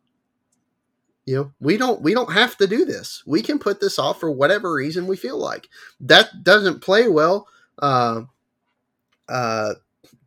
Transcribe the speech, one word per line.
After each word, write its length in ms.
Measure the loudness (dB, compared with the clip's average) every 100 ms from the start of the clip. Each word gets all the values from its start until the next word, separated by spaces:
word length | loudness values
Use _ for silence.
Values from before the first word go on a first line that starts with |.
| _ _ _ _ _ _ _ _ _ _ _ _ -6
You 100 | -6
know, 160 | -6 -6
we 160 | -2 0
don't, 260 | 0 -2
we 120 | 0
don't 180 | 0 0
have 240 | 0 0 0
to 120 | -2
do 180 | 0 -2
this. 360 | -4 -12 -16 -4
We 160 | -4
can 180 | -2 -4
put 220 | -4 -4
this 180 | -4 -2
off 180 | -4 -4
for 140 | -4
whatever 420 | 0 0 0 -2
reason 340 | -6 -6 -6 -6
we 100 | -6
feel 200 | -8 -8
like." 320 | -8 -10 -14 -20 -20 -8
That 440 | 6 6 6 0
doesn't 380 | 4 4 4 -4
play 260 | 0 2 4
well, 400 | 4 2 0 -4 _ _ -4
uh, 420 | 0 2 0 -2 -10 _ _ _ _ _ _ _ _ _ -10
uh, 440 | -6 -4 -4 -4 -8 _ _ _ _